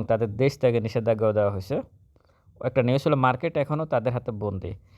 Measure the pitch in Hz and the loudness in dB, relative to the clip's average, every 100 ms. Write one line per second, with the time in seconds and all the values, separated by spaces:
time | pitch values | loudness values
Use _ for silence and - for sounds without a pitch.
0 | 110 113 113 104 135 - 123 117 110 123 | 2 0 0 0 0 2 0 2 0 -2
1 | 110 110 110 104 101 101 92 170 - _ | 0 2 2 2 0 0 -4 -6 -6 _
2 | _ _ _ _ _ _ 127 135 120 135 | _ _ _ _ _ _ -2 0 2 2
3 | 160 147 127 123 170 151 139 151 156 127 | 2 2 2 0 -2 -2 -2 -2 0 0
4 | 117 120 - 107 104 101 87 101 - | 0 -4 -6 -6 -4 -4 -8 -12 -16